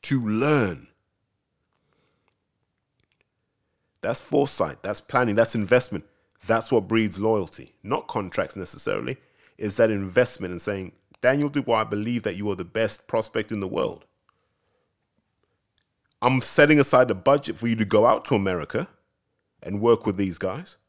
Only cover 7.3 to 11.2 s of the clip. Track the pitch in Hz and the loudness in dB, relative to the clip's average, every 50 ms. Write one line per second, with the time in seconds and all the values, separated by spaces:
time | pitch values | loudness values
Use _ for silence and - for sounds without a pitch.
7.3 | 113 104 92 76 - - 64 - _ _ _ 104 127 175 - - - 117 98 90 | 0 0 -2 -6 -12 -20 -20 -20 _ _ _ -6 -6 -6 -6 -6 -6 -6 -6 -4
8.3 | - - 92 78 - 95 90 - - - - - - 50 58 64 135 _ _ _ | -2 -4 -4 -4 -4 -12 -12 -12 -12 -10 -6 -6 -4 -4 -6 -8 -10 _ _ _
9.3 | _ _ _ _ _ _ 110 104 98 - 117 110 107 101 98 95 90 120 123 120 | _ _ _ _ _ _ -8 -6 2 2 2 2 2 -2 -4 0 2 2 2 2
10.3 | - - 101 90 90 87 - - 101 98 95 87 _ _ _ _ _ _ | -2 -10 -8 -8 -8 -8 -6 -6 -6 -6 -8 -10 _ _ _ _ _ _